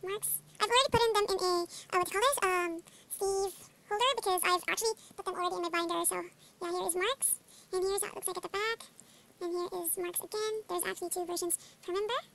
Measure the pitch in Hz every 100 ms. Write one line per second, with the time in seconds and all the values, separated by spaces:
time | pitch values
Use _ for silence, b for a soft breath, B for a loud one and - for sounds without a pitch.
0 | 370 415 - - - - 415 480 554 466
1 | 466 415 415 381 370 349 349 - - 381
2 | 349 381 494 554 381 359 349 339 - B
3 | B - 392 392 392 - - - - 415
4 | 494 494 440 370 359 359 - - 440 440
5 | B - 381 359 359 370 349 339 339 339
6 | 339 359 349 - B B 349 359 370 349
7 | 381 554 - - - B B 370 370 392
8 | 392 - 381 370 349 392 440 453 - -
9 | B B B - 359 349 349 370 339 339
10 | 349 349 349 427 427 440 427 359 359 381
11 | 359 370 349 349 359 - B B - 370
12 | 415 508 719